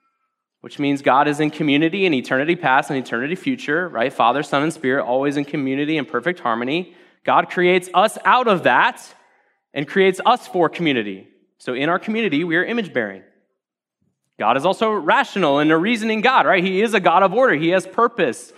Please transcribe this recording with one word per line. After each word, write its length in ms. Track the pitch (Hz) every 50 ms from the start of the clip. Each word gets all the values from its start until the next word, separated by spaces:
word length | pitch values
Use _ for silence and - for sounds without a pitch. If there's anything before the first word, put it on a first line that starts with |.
| _ _ _ _ _ _ _ _ _ _ _ _
which 200 | - 123 - -
means 220 | 143 143 143 139
God 280 | 139 139 127 139 147 147
is 100 | 147 143
in 100 | 156 151
community 560 | 147 - 160 147 139 143 160 165 170 202 190
in 80 | 185 151
eternity 440 | 127 117 - 139 131 139 160 175
past 320 | 175 165 135 127 139 139 -
and 100 | 147 135
eternity 360 | 120 - 123 117 127 147 180
future, 520 | 180 - 143 127 120 - - 147 170 185
right? 240 | 170 123 113 120 135
Father, 320 | - - 120 117 127 143 147
Son, 200 | - 151 139 143
and 100 | 165 -
Spirit, 320 | - - 131 131 139 -
always 320 | 120 123 131 135 147 139
in 80 | 151 143
community 520 | - - 151 135 131 135 139 147 147 160
and 80 | 151 131
perfect 360 | - - 120 120 175 175 -
harmony. 520 | - 120 113 113 123 127 147 175 185 - - _ _ _ _ _ -
God 260 | 135 127 156 175 170
creates 400 | - 185 180 180 180 185 180 - -
us 240 | 180 202 220 - - -
out 240 | 190 214 247 254 233
of 140 | 196 165 135
that 380 | 131 123 143 185 240 - - - - - _ _ _ _ _ _ _ _ _ _ _ -
and 140 | 139 147
creates 320 | - - 196 190 190 185 185 -
us 200 | 208 240 240 -
for 220 | - - 180 165
community. 640 | 151 - - 175 156 139 120 107 101 98 95 92 - _ _ _ _ _
So 160 | _ - 131 123
in 140 | 127 139
our 120 | 160 175 190
community, 440 | - - 214 226 233 190 143 143 175
we 140 | 170 160
are 80 | 170 180
image-bearing. 580 | - 226 240 208 160 135 127 110 101 95 95 - _ _ _ _ _ _ _ _ _ _ _ _ _ _ _ _ _ _ _ _ _ _
God 200 | - 107 107 123
is 80 | 135 143
also 260 | 185 190 - 226 220
rational 680 | 214 202 147 214 214 269 - - - 202 175 147 139 143
and 120 | 151 156
a 60 | 160
reasoning 440 | 160 175 220 247 214 220 226 220 220
God, 240 | 190 247 262 247 208
right? 180 | 160 185 190 170
He 180 | 190 185 185
is 120 | 220 233 214
a 60 | 208
God 240 | 175 175 165 185 196
of 100 | 190 180
order. 200 | 240 269 240 170
He 160 | 147 160 165
has 180 | 180 190 185
purpose 640 | - - - 233 240 - - 170 127 107 - - - -